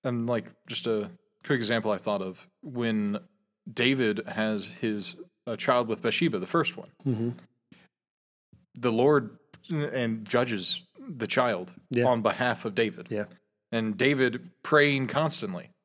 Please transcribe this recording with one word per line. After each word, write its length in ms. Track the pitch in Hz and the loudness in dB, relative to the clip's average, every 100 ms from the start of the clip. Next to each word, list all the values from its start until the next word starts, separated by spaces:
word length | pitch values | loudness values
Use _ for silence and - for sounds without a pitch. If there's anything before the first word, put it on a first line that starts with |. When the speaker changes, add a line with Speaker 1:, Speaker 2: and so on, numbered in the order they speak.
Speaker 1:
And, 220 | 131 120 117 | -2 -2 0
like, 180 | 120 87 _ - | -2 -2 _ -8
just 200 | 120 117 | -4 0
a 240 | 110 101 - _ _ | 0 -2 -10 _ _
quick 120 | - 135 | -2 0
example 320 | 110 117 107 | 2 0 0
I 80 | 101 | -2
thought 240 | - 101 | -2 -2
of, 240 | 92 90 - _ | -4 -10 -20 _
when 560 | - 123 117 110 104 104 - _ _ _ - | -10 -4 -2 0 -2 -4 -10 _ _ _ -12
David 480 | 117 123 135 113 101 - | 0 2 4 2 0 -4
has 380 | 107 110 107 95 | -2 -2 -2 -6
his, 500 | - 117 104 92 - - _ - | -6 -4 -2 -6 -10 -20 _ -10
uh, 100 | 110 | -4
child 320 | - 123 117 | 2 2 2
with 140 | 107 | -2
Bathsheba, 360 | 117 - 170 104 | 0 2 0 0
the 80 | 92 | -2
first 300 | 170 151 - | 0 0 -4
one, 120 | - _ 139 | -18 _ -2
Speaker 2:
Mm-hmm. 240 | 113 117 123 - _ _ - _ _ _ _ _ _ _ _ _ | 0 -2 -6 -16 _ _ -20 _ _ _ _ _ _ _ _ _
Speaker 1:
the 180 | - 120 | -2 0
Lord 460 | 113 135 147 113 - _ - - | 4 6 6 2 -12 _ -20 -6
and 540 | 160 143 127 117 113 104 | -4 -2 -2 -2 -4 0
judges 540 | 120 123 104 90 - - - - | 0 2 -2 -2 -6 -8 -20 -14
the 180 | 139 110 | -8 -2
child 460 | - 123 95 90 - _ | 2 2 0 -6 -16 _
Speaker 2:
Yeah. 140 | 120 120 | 2 4
Speaker 1:
on 160 | 120 | 4
behalf 420 | 110 98 123 90 | 2 0 0 0
of 100 | 113 | -4
David. 320 | 98 113 - - | 0 -2 -2 -6
Speaker 2:
Yeah. 140 | 107 104 - _ _ _ | -6 -6 -10 _ _ _
Speaker 1:
And 240 | 117 110 101 | -4 -2 2
David, 540 | 127 143 127 117 - _ | 2 4 2 0 -12 _
praying 440 | - 151 147 139 131 | 2 4 6 2 0
constantly 640 | 139 156 - 104 90 - _ | 0 0 -2 -4 -8 -12 _